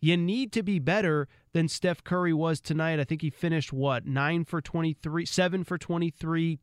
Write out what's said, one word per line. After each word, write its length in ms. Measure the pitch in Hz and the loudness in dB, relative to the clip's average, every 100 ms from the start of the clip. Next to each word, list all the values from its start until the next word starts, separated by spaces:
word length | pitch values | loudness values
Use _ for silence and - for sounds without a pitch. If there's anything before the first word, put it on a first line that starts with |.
you 160 | 156 175 | 2 4
need 340 | 170 233 262 | 2 0 -2
to 100 | 226 | -2
be 140 | 190 190 | 0 0
better 480 | 131 202 185 151 139 _ _ | 2 2 2 2 -2 _ _
than 160 | 165 160 | 0 0
Steph 340 | - 180 165 | 0 -2 -2
Curry 300 | - 180 175 | -2 0 2
was 280 | 156 165 156 | 2 2 -2
tonight. 380 | - 156 160 156 | -2 0 0 0
I 60 | |
think 180 | 135 156 | -2 -2
he 80 | 156 | -4
finished, 420 | - 170 160 - | -2 0 0 -2
what, 340 | 135 139 123 139 | -2 0 0 -2
nine 380 | 135 143 170 | 0 2 0
for 160 | 160 165 | -2 -6
twenty-three, 640 | - 170 160 151 156 165 170 | -4 -2 -2 -2 -4 -4 -2
seven 360 | - 180 185 | 0 2 0
for 160 | 170 180 | -4 -6
twenty-three, 800 | - 170 170 - 160 165 165 156 | -4 -2 -2 -2 -2 0 0 -2